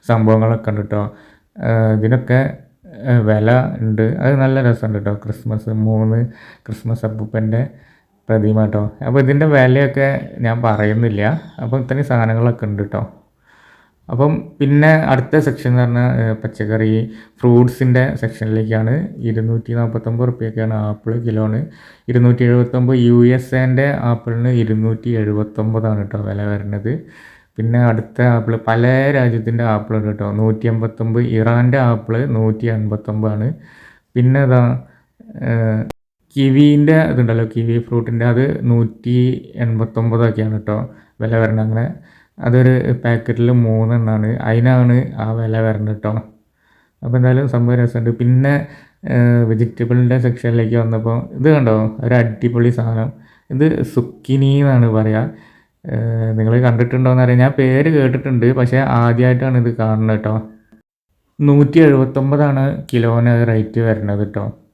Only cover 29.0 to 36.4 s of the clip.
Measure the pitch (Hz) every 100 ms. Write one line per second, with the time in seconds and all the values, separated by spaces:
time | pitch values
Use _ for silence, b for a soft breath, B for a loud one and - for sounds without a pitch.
29 | 139 139 123 113 110 117 117 107 107 110
30 | 107 107 101 104 110 110 117 113 113 -
31 | 113 113 120 110 113 120 123 135 123 113
32 | - 113 139 113 110 107 117 110 107 107
33 | - 107 107 104 110 160 B B B B
34 | B 123 123 131 139 127 120 123 b b
35 | b _ - - - 117 110 110 - -
36 | _ _ _ 139